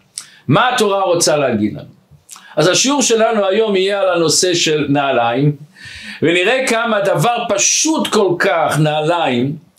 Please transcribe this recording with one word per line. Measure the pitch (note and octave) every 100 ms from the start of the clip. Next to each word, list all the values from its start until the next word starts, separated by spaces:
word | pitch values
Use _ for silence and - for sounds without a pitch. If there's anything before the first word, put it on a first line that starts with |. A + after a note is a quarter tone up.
| _ - - - -
מה | E3 B3
התורה | B3 G#3+ G3
רוצה | F#3+ E3+ E3+ D3+
להגיד | C3+ G#2+ G#2
לנו? | G2 - - _ - _ - - -
אז | D#3+
השיעור | F3 C4 C#4+
שלנו | A#3 A3+ A3+ A3 G3
היום | G3+ A3 G3
יהיה | F#3+ G3+
על | F#3+
הנושא | F3 D#3+ - F#3
של | E3+ E3 D3+ C#3+
נעליים, | C#3 C#3 B2 A#2 B2 D3 D3 - - - - - -
ונראה | D3 F3 F#3 C4 C4
כמה | A3+ A#3 G#3
דבר | G3 D#3 G#3+ A#3+ -
פשוט | G3 - - D4+ D#4 G3+
כל | G#3 F#3+ F3
כך, | G3 F3 D3+ D3
נעליים, | D3+ D3+ D3+ E3+ D#3 A#2+ C3+ D#3+ -